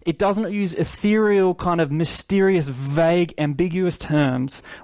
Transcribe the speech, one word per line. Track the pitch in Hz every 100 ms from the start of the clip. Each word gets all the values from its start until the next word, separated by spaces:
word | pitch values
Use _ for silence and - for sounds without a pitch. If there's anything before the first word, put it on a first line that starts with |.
| -
it | -
doesn't | 202 202 208
use | 208 190
ethereal, | - 160 - 208 214 208 196 185
kind | 180 180 170
of | 151
mysterious, | 151 165 - - 196 190 185 139
vague, | 127 139 147 165 175 170 -
ambiguous | 151 139 180 175 180 -
terms | - 151 139 127 135 - - -